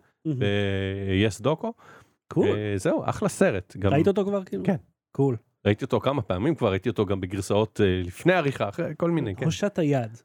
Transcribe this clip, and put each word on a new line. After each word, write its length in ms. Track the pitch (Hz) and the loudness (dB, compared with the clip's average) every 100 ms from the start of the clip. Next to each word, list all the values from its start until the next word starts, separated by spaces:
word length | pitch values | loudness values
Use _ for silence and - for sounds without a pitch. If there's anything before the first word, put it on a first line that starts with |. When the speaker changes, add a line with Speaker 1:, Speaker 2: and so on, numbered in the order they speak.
| _ _ | _ _
Speaker 1:
מהמם. 140 | 160 131 | -6 -2
Speaker 2:
ב-yes 1040 | 101 101 101 95 95 98 98 95 110 - | 0 0 0 -2 -2 -4 0 4 4 2
דוקו. 300 | 117 156 226 - - - _ _ - | -2 -2 -4 -8 -16 -20 _ _ -6
Speaker 1:
קול. 160 | 156 104 | 0 0
Speaker 2:
אה, 260 | 101 104 101 | 0 -2 -2
זהו, 260 | 156 208 | 0 0
אחלה 240 | 127 - 202 | -2 -2 -4
סרט. 480 | - 190 98 - - | 2 2 0 -6 -2
גם 140 | 98 | 2
Speaker 1:
ראית 160 | 139 190 | 4 4
אותו 160 | 196 | 2
כבר, 200 | 196 202 | 0 -2
כאילו? 200 | 185 196 | -4 -4
Speaker 2:
כן. 120 | 185 165 - _ _ | -2 -2 -4 _ _
Speaker 1:
קול. 240 | - 139 117 - _ 101 | 0 0 0 -6 _ 0
Speaker 2:
ראיתי 180 | 104 | 0
אותו 160 | 135 113 | 0 0
כמה 220 | 131 139 | 0 -2
פעמים 320 | - 90 131 | -2 -2 0
כבר, 160 | 147 117 | 0 0
ראיתי 180 | 95 120 | 0 0
אותו 180 | 107 98 | -2 0
גם 140 | 98 | -2
בגרסאות, 600 | 90 98 92 101 110 - | -4 -6 0 2 2 2
אה, 180 | 101 90 | 2 2
לפני 280 | 90 - 165 | -2 -2 2
עריכה, 360 | 185 143 - 104 | 2 0 -2 -4
אחרי 240 | - 165 151 | -4 -8 -4
כל 140 | 170 | -2
מיני, 260 | 165 117 98 | 0 -2 -2
כן. 80 | |
Speaker 1:
הושט 340 | 139 - 202 196 | -2 -2 -2 0
היד. 400 | 151 139 110 113 | 0 0 -2 -10